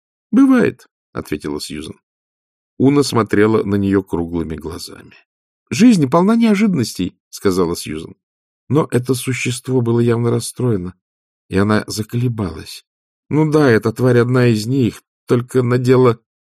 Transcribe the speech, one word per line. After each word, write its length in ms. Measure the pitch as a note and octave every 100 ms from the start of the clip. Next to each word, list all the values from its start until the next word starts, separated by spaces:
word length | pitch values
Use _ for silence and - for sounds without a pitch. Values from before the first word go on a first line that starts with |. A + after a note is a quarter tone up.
| _ _ _
«Бывает», 560 | A3 C4+ B3+ C2 - _ _ _
ответила 480 | - - D#2 D#2+ D2
Сьюзен. 400 | - D2+ D#2 - _ _ _ _ _ _ _ -
Уна 240 | C3 C#3+
смотрела 640 | C3+ A#2+ G#2 G#2 G#2+ G#2+
на 120 | G2+ G2+
нее 260 | G2 G2
круглыми 540 | - E2+ E2+ E2+ D#2+ D#2
глазами. 580 | D#2 E2+ - - - - _ _ _ _ -
«Жизнь 380 | B2 B3 G3+ C3+
полна 280 | E3+ F#3+ A#3
неожиданностей», 840 | A#3 G3 A3 E3+ A2 - F2+ - _
сказала 440 | - G2+ F2+ E2+
Сьюзен. 400 | F2 D2+ D#2 E2 - _ _ _ _ -
Но 180 | C#3 -
это 240 | A#2+ B2
существо 640 | C3 - B2+ B2+ B2 - C3
было 200 | A#2 A#2+
явно 300 | A#2+ A#2 A#2
расстроено, 640 | A#2+ - - B2 G2+ F2+ - _ _ _ _ -
и 80 | F#2
она 280 | G#2 G#2+ -
заколебалась. 960 | F#2 G#2+ A#2+ B2 A2+ F2+ D#2+ - - _ _ _ _ -
Ну 220 | D3 D#3
да, 200 | D3+ C#3
эта 220 | A2 A2+
тварь 260 | A2 B2 A#2+
одна 280 | A#2 B2+ B2
из 200 | A2 G#2+
них, 360 | C#3 A2 - _ _ -
только 360 | B2 B2 C3
надела... 580 | B2 B2+ B2+ B2+ B2 A2+ _ _ _